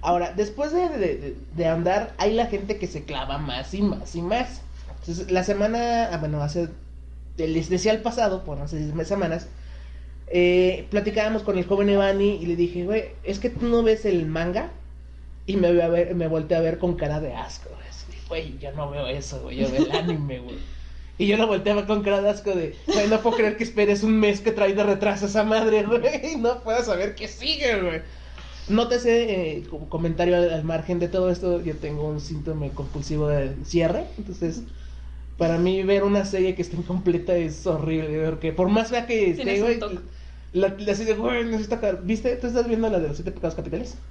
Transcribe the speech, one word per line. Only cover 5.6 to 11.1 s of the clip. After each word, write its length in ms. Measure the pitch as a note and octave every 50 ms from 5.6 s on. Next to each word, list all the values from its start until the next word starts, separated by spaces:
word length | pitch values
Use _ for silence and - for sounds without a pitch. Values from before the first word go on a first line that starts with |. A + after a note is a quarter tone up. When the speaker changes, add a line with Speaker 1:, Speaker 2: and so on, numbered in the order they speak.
| G3+ G#3+ A3+ A#3 A#3+ A#3 A#3 A#3 A#3 - E3+
Speaker 1:
ah, 60 | E3
bueno, 240 | D#3 D3+ D3+ D3 C#3+
hace, 260 | D3 D3 F3 E3+ D#3+ - - - - - - - - - - - - - -
el 180 | D#3+ D#3+ D#3+
especial 440 | E3 D#3 - F#3 F3+ F#3 G#3+ G#3+ A3 A3
pasado, 420 | A#3 A3+ B3 A#3 G3 F#3 F#3 -
por 140 | D#3 D3 C#3
no 100 | C#3+ D3
sé, 240 | E3 D3+ D3+ D3+ D3+ E3 D#3+
semanas, 440 | D#3+ G3 G3 F#3 D#3+ D#3+ F3 - - - - - - - - - - - - - - - - - -
eh, 580 | E3+ F3+ F3 F3+ F3+ F3+ F#3 F#3 F#3 - - -
platicábamos 520 | - G#3 G3+ G#3+